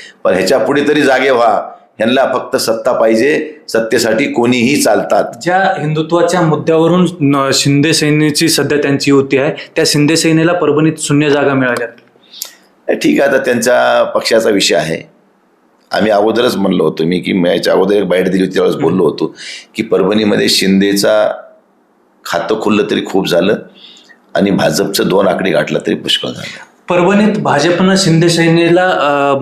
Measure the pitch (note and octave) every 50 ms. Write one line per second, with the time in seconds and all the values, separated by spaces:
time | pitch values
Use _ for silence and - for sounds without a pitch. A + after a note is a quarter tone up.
0 | - - - _ - G2 F#2+ F#2 - - C3+ B2 A2 B2+ C#3 C#3+ C#3+ D3 D3+ D3+
1 | C3+ C3 C3 C3 C3+ C#3 C3 A#2 A#2 A2+ G2+ F2 - - - - - _ _ -
2 | G#2+ A#2+ B2+ C3+ B2+ A2 - B2 - - - A#2 - A#2 A2+ A2+ - - D3+ -
3 | A#2 A#2 A2+ A2 B2+ C#3+ D#3 D#3 D#3 - - - - - - A2+ A2+ - B2+ A#2
4 | A2+ A2+ A2 B2+ C#3+ - - A#2 A#2 A#2+ B2+ B2 A2+ C3 D3 C#3 - A#2 G#2 G2
5 | F#2 - A2 G2+ - - - - - E3+ F#3 F#3+ F#3+ F#3+ F#3 D3+ D3 D3+ D#3 D#3+
6 | D#3 D#3+ E3+ F3 E3+ E3+ F3+ F3 E3 D#3 D3+ - - E3 D#3+ D#3+ E3 D#3+ F3 F3+
7 | F3 E3 - - D3 C#3 C#3+ C#3 C3+ C3+ C3 - - C#3+ C#3+ C#3+ C#3+ E3 D#3 D#3+
8 | D#3 D3 D3+ D3+ D#3 D#3 D3 - E3 D#3 D#3+ D#3 C3+ B2+ D3 D3 D3 C#3 C#3 C3+
9 | - C#3 C#3 C3+ C3+ C3+ D3 B2+ C#3 D#3 D#3 - - - - D#3+ D#3 - - D3
10 | D3 D3+ E3 D#3+ - E3 D#3+ D#3+ D#3+ F3 F3 F3 D#3 D3 C#3 D3+ D#3 D#3+ D#3 -
11 | - - D3 C#3+ D3+ D3 C#3 C#3+ C#3 C#3+ C#3 C3 C3 B2 A#2+ A#2 A#2+ A2+ - -
12 | - _ _ _ _ _ - - - - - - _ _ _ _ _ - - -
13 | - - - - C#3+ C#3 C3+ B2+ B2+ B2+ B2 A#2 A#2 B2 B2 B2 B2 A#2+ A#2+ A#2+
14 | A#2 A#2 - A2 - - A#2 A2+ A2+ A2 G#2 G2 F#2+ - G2 D#2+ D#2 D#2+ D#2+ -
15 | - - _ _ _ _ _ _ _ _ _ _ _ _ _ _ _ - - F#2
16 | G2 A2 G#2 G2+ G#2 A2+ G#2+ B2 A#2+ A#2+ G2 F#2+ G2 F#2+ F2+ F2+ D#2+ D#2 - -
17 | D#2+ E2 F#2 F2+ F2+ F#2+ G2 F#2 F2 F2+ F2 E2+ E2 E2+ E2+ F2+ F#2+ G2 G2+ G#2
18 | G2+ F2 F#2 F#2 F#2 F#2 F#2 F#2+ F#2 - - A#2+ - - - - D#2 E2 F2+ F#2
19 | E2+ D2 - - D#2+ - - - - - - - - - - - - - F#2+ F#2
20 | F#2+ F#2+ G#2+ A2 G#2+ G#2 G#2+ A2 A2 - - - G2+ F#2+ F#2+ F#2+ G2 G2+ G2+ G2
21 | G#2+ G#2+ G#2+ G#2+ G#2+ - - - - - - _ _ _ _ _ _ _ _ _
22 | _ _ _ _ - - - F2 - - A2 G#2+ - G#2 G#2+ G#2 G2+ - G#2 G2+
23 | - - - G2 E2+ D#2+ F2 E2+ F2+ G2+ A#2+ - - - - - - - - -
24 | - - - _ _ _ - - F#2+ G2+ F#2 G2 - - - - G2 - - -
25 | A2 E2 F2+ F#2 G2 F#2+ E2+ - - F2+ D#2 D2+ D#2 D2+ D2+ - - F2+ F#2 -
26 | - - - - - B1+ A#1+ - - - - - - - _ _ _ - F3 F3+
27 | F3 F#3+ G3+ G#3 G#3+ G#3 F#3 D#3+ - C#3 C3 C#3+ D#3 F3 F3 E3+ F#3 F#3+ F#3+ F#3+
28 | - D#3+ D#3+ E3 F3 E3+ E3 D#3+ E3 E3+ E3 E3+ E3+ E3+ F3 F3+ F#3 F#3 E3 -
29 | C3+ C#3+ C#3+ C#3+ C#3 C#3 C#3 C#3